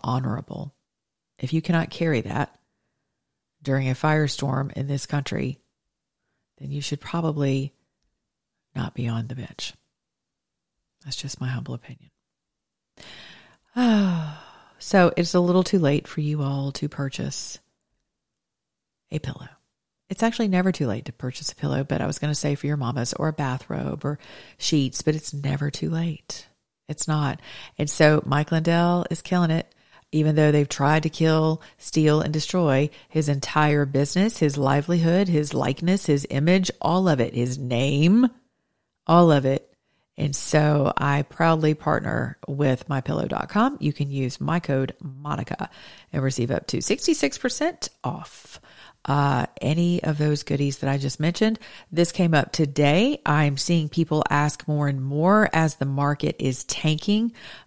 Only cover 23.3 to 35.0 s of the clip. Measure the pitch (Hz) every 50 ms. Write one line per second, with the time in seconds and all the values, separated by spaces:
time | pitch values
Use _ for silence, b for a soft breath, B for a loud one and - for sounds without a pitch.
23.3 | 151 - 143 131 127 131 - - - - 127 135 - 143 - 143 147 - B B
24.3 | B B B B B B - - 165 147 135 131 - - - 156 151 156 - -
25.3 | - 143 143 139 139 143 143 143 - - 160 160 165 165 170 170 151 - _ -
26.3 | - - - _ _ _ _ _ _ _ _ - 151 - - - 156 151 147 135
27.3 | - - B B B B B B B B 151 147 - - 160 151 151 151 - 131
28.3 | 135 147 151 - - 160 160 170 170 170 175 175 175 180 170 - 170 - - -
29.3 | 185 180 175 160 160 165 - _ b b b b b b b b - 156 151 156
30.3 | 151 156 156 151 147 147 143 139 - - 139 143 151 160 156 156 - - 160 160
31.3 | 156 160 156 160 160 156 B B B B - - - 160 156 151 151 156 160 -
32.3 | 151 156 - - - 185 170 151 135 135 147 151 B B B B - 160 147 147
33.3 | 143 139 - - - 151 151 151 147 147 143 139 139 135 143 143 - 180 196 226
34.3 | 226 - 160 147 135 143 135 135 139 143 143 165 175 175